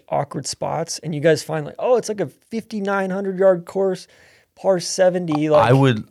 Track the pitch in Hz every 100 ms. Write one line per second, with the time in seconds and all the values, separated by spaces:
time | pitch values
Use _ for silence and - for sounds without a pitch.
0 | - 147 147 160 - - 143 139 165 -
1 | 156 147 160 156 - 156 143 - 233 233
2 | 214 202 143 _ - 226 - 214 196 196
3 | 190 190 196 185 190 180 175 190 196 180
4 | - _ _ _ _ _ 190 180 - -
5 | 185 180 170 151 156 151 113 135 135 107
6 | -